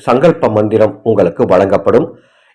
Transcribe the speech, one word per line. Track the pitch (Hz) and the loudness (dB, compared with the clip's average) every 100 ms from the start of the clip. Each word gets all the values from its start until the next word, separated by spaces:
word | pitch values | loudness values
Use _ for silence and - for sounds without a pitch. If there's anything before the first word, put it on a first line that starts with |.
| - | -4
சங்கல்ப | 123 170 - 117 | 0 0 0 -2
மந்திரம் | 107 107 107 107 - | -2 -2 0 0 -2
உங்களுக்கு | 117 101 87 - 85 | -4 0 0 -2 0
வழங்கப்படும். | 92 98 95 98 113 - - _ _ _ | 0 2 0 0 0 -2 -10 _ _ _